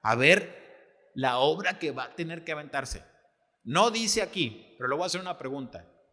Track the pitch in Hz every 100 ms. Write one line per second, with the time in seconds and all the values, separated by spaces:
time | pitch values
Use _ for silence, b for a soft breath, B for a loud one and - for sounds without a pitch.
0 | 110 117 139 196 - - - - - _
1 | _ - 131 123 139 165 185 185 160 135
2 | 123 - 165 170 165 151 147 139 131 -
3 | - _ _ _ _ _ - 160 233 226
4 | 226 226 190 196 131 104 - - 127 143
5 | 180 170 185 170 131 139 127 - - _
6 | _